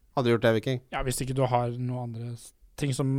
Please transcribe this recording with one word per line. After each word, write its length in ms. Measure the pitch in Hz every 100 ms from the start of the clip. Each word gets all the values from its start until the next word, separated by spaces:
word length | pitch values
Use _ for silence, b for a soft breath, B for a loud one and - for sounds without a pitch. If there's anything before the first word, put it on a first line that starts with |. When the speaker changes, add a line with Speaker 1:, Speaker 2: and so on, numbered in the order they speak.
| _ 143
Speaker 1:
Hadde 120 | 120
du 60 |
gjort 80 | 113
det, 80 | 113
Viking? 280 | 110 135 127 -
Speaker 2:
Ja, 100 | 139
hvis 180 | 135 -
ikke 100 | 131
du 100 | 131 123
har 240 | 120 120
noen 380 | 123 123 123 120
andre 200 | 113 120 117
s-, 160 | - _ - -
ting 160 | 143
som 140 | 131 135